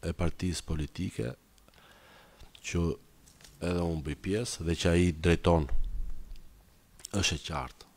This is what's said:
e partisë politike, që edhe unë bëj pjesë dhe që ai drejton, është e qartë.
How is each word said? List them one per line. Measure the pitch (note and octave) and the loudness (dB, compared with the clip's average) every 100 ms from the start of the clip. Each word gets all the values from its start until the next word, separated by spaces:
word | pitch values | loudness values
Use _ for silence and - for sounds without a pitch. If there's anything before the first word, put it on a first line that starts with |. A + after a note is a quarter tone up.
e | E2+ D#2+ | -6 0
partisë | E2+ - F#2 D#2+ - | 0 0 -4 -4 -4
politike, | D#2 D2 - F#2 - A2+ - _ _ - - - - - - - - - - - | -4 -4 -6 -8 -4 -8 -8 _ _ -20 -20 -20 -20 -20 -20 -20 -20 -20 -16 -4
që | F2+ E2+ - - - - - - - E2+ | 0 0 -2 -10 -20 -20 -20 -20 -8 -2
edhe | F2 E2+ | 0 0
unë | D#2+ C#2+ | -2 -4
bëj | C#2+ - | -6 -2
pjesë | G#2 - - E2 | -2 -2 -4 -2
dhe | E2+ | 0
që | F2 E2+ | 4 6
ai | F2+ | 4
drejton, | D#2 E2+ E2 - E2 D2 - - - - - - - - - - _ _ - - | 4 4 4 6 4 4 4 2 0 -2 -4 -6 -12 -16 -20 -20 _ _ -20 -6
është | G2+ F#2 D#2+ | -2 0 -2
e | - | -4
qartë. | D#2 B1 - - | -6 -8 -12 -20